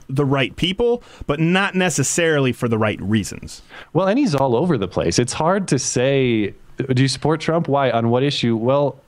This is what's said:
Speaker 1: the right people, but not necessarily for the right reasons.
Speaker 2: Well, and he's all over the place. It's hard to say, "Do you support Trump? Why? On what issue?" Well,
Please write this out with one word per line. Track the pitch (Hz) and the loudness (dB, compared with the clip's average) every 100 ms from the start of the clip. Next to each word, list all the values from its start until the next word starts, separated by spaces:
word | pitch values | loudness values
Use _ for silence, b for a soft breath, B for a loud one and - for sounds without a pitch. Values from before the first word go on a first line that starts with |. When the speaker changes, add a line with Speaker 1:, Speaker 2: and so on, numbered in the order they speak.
| - | -6
Speaker 1:
the | 135 139 | -2 0
right | 139 113 - | 2 0 -2
people, | 170 185 240 240 B B - | -2 0 0 0 B B -4
but | 147 | 0
not | 160 185 196 | 2 2 0
necessarily | 185 180 - 135 - 165 147 131 | 0 0 0 -2 0 2 2 0
for | 117 120 | 0 -2
the | 113 | 0
right | 107 - | 0 -2
reasons. | 92 110 92 - - - - B B | 0 0 -2 -8 -14 -16 -20 B B
Speaker 2:
Well, | 156 190 | -2 2
and | 240 | 2
he's | 262 139 | 2 2
all | 135 117 | 2 2
over | 180 131 | 2 0
the | 95 | -2
place. | 90 87 85 | -2 0 0
It's | 123 | 0
hard | - 160 202 180 | 0 0 0 0
to | 139 | -2
say, | - 123 131 139 127 113 98 - - - | -2 0 0 2 2 0 -2 -6 -14 -8
"Do | 131 127 | -2 0
you | 135 | 0
support | - 151 156 | 0 -2 -2
Trump? | - 165 165 | -2 -2 0
Why? | 139 131 | 0 2
On | 117 113 | 2 2
what | 123 | 2
issue?" | 143 - 120 113 | 0 0 0 0
Well, | 120 139 143 - | 0 0 0 -4